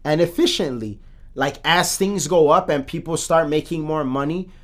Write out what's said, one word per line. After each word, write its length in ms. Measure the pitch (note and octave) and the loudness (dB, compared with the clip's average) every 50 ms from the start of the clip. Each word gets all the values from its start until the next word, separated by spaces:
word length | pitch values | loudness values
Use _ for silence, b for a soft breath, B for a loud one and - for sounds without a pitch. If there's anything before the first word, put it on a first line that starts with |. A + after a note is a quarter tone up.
and 180 | - D3+ D#3 D#3+ | -2 -2 2 2
efficiently. 800 | E3+ E3+ - - E4+ E4+ - - F#3 C#3 B2 A#2 A2 G#2+ G2+ b b b b b b b b | 2 0 2 0 0 0 2 -2 -4 -4 -4 -6 -8 -10 -10 b b b b b b b b
Like, 240 | C3 C#3 C#3+ C#3+ - - | -4 -2 -2 -4 -4 0
as 320 | D3+ E3+ F3+ E3+ F3 - | 2 2 2 2 0 0
things 300 | - F#3+ G3 G3+ F#3 C#3 | 0 0 0 0 -2 -2
go 240 | D3 F#3 E3+ D#3+ F#3 | 2 4 4 6 6
up 180 | A3 F#3+ - - | 6 4 4 2
and 160 | D3+ C#3 C3+ | -2 -2 -2
people 300 | - - D#3+ - D#3+ E3 | -6 -10 -10 -6 -6 -6
start 320 | D3 - - E3 E3 E3 D3 | -6 0 2 2 2 2 2
making 340 | D3+ D#3 D3 - E3+ D#3+ D3+ | 0 -2 -2 -2 -6 -6 -4
more 180 | D#3 D#3 D#3 C#3+ | -4 -4 -4 -2
money, 460 | C3 C3 C#3 C#3 D3 E3+ F#3 F#3 F3+ b b | -2 -2 -2 -2 -2 -4 -6 -8 -10 b b